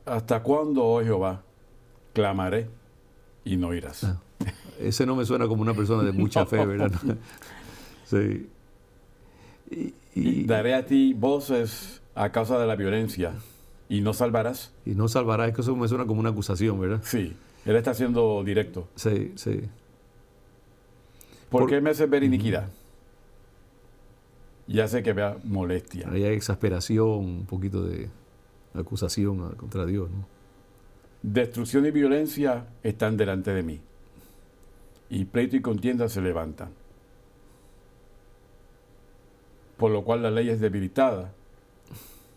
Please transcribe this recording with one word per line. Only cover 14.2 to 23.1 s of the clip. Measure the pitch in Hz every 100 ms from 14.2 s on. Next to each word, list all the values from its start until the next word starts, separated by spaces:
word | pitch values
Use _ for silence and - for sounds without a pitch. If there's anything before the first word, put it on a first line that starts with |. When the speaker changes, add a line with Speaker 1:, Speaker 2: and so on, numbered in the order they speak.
| 123 113 110 127 - - -
Speaker 2:
Y | 101
no | 113
salvarás, | 127 117 110 120
es | 113
que |
eso | 120 127
me | 117
suena | 123 120
como | 110
una | 113
acusación, | 107 98 92 110 98
¿verdad? | 92 110
Speaker 1:
Sí, | - 120 87 - - - -
él | 226
está | 233
siendo | 247 240 240 113 107 98
directo. | 101 - 92 87 -
Speaker 2:
Sí, | 110 101 98 -
sí. | 110 101 110 - - - - - - _ - _ _ _ _ - - - - - -
Speaker 1:
"¿Por | -
Speaker 2:
Por | 160
Speaker 1:
qué | 143
me | 147
haces | 147 151
ver | 143
Speaker 2:
Ujú. | 135
Speaker 1:
iniquidad? | 127 110 90 98 - - - -